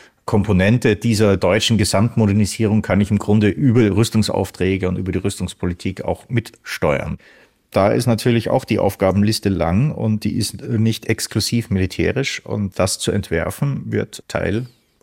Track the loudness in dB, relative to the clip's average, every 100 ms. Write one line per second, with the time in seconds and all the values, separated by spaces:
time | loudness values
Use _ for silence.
0 | -20 _ -2 0 2 2 4 4 2 2
1 | 0 2 4 4 2 2 2 2 2 2
2 | 0 2 2 2 0 0 0 0 2 2
3 | 2 0 2 2 2 2 2 4 4 2
4 | 2 0 0 -2 -4 -2 -2 0 -2 -4
5 | -4 -4 -4 -6 -8 -6 -6 -6 -8 -6
6 | -6 -6 -4 -4 -4 -10 -14 -4 0 0
7 | -4 -8 -12 -20 _ _ _ 2 2 2
8 | 2 0 2 0 0 -2 0 0 0 0
9 | 2 2 2 0 -2 0 0 2 0 -2
10 | -2 -2 -2 -4 -4 -8 -4 0 0 -2
11 | -4 -4 -4 -4 -2 -2 0 0 0 0
12 | -2 0 -4 -6 -8 -6 -4 -2 -2 -2
13 | -2 -2 -2 -4 -4 -4 -4 -4 -4 -4
14 | -4 -10 -8 -4 -2 -4 -6 _ _ _